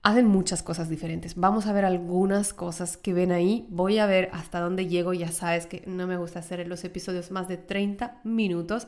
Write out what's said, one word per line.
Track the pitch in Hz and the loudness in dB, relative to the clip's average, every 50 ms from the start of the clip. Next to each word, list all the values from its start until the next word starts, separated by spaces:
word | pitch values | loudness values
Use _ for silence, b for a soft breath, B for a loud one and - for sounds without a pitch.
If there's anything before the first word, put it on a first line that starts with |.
Hacen | - 208 208 240 247 | 4 4 6 6 6
muchas | 220 196 190 180 - 180 165 | 8 6 4 4 2 -2 -4
cosas | - - 170 170 165 160 | -4 -6 -6 -6 -4 -6
diferentes. | 160 156 - 165 165 160 160 165 165 | -6 -6 -6 -6 -6 -6 -8 -8 -4
Vamos | 175 180 190 208 220 196 | 2 2 2 2 2 0
a | 214 202 | 0 2
ver | 202 196 | 2 4
algunas | 185 185 175 175 170 175 180 196 190 196 202 202 - - | 4 2 0 0 0 2 2 4 4 2 0 0 -2 -6
cosas | - 175 175 165 170 180 170 - | -6 -8 -8 -6 -6 -8 -8 -8
que | - - 202 | -6 -4 -2
ven | 180 175 180 180 | 0 2 2 2
ahí. | 180 175 175 185 214 233 - - | 4 4 4 4 2 0 -2 -6
Voy | - 170 180 190 214 220 | -2 0 2 2 4 4
a | 214 | 4
ver | 202 190 190 185 185 | 6 6 4 4 2
hasta | - 170 160 - - 175 | -4 -10 -10 -6 -6 -4
dónde | 175 175 185 185 190 | -2 -2 -2 -2 0
llego. | 175 175 175 170 180 | 0 0 0 2 0
Ya | 185 175 170 165 | 0 -2 -2 -4
sabes | 165 - 185 170 170 170 170 | -4 -4 0 0 0 0 -2
que | - - - - | -6 -12 -12 -10
no | 190 185 180 180 | -8 -6 -4 -4
me | 180 180 | -2 -2
gusta | 180 175 165 - 175 | -4 -4 -6 -8 -12
hacer | 165 - 180 175 175 | -10 -8 -8 -8 -6
los | 175 180 175 - | -8 -8 -8 -8
episodios | 180 180 180 - - 180 180 175 175 | -8 -8 -8 -6 -6 -6 -6 -6 -6
más | 180 190 180 | -6 -6 -4
de | 180 185 175 | -6 -8 -10
treinta | - - 196 196 202 202 202 196 240 240 - - _ | -8 -4 -2 0 0 0 -2 -4 -8 -8 -8 -10 _
minutos, | 220 226 226 220 190 175 170 170 170 175 165 165 | -2 0 2 2 2 0 -2 -2 -2 -4 -4 -4